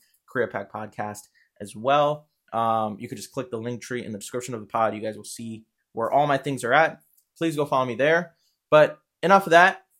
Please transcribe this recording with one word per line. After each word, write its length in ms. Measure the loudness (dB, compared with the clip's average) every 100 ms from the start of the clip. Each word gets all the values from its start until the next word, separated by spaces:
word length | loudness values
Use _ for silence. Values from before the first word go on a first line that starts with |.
| _ _ _
Career 200 | -4 -2
Pack 240 | -4 -8
Podcast 560 | -12 -12 -10 -10 -10 -18 _ _ _
as 160 | -16 -8
well. 500 | 0 2 2 -2 _ _ _
Um, 420 | -4 0 0 -2 -6
you 80 | -12
could 120 | -14
just 140 | -12
click 180 | -10 -8
the 80 | -8
link 240 | -8 -10
tree 200 | -10 -10
in 100 | -10
the 60 | -12
description 360 | -10 -10 -10
of 60 | -12
the 60 | -8
pod. 280 | -2 0
You 80 | -2
guys 140 | -8 -10
will 80 |
see 400 | -14 -14 -14 -14 _ _ _
where 180 | -6 0
all 160 | 2 2
my 120 | 0
things 260 | -2 -6
are 80 | 0
at. 300 | 2 2 -2 _ _ _ _
Please 180 | -4
go 120 | -2 -2
follow 180 | 0
me 120 | -2 0
there. 360 | 2 2 -2 _ _ _ _
But 280 | 6 6 2 _ _
enough 240 | 4 4 6
of 40 |
that. 340 | 6 6 4 _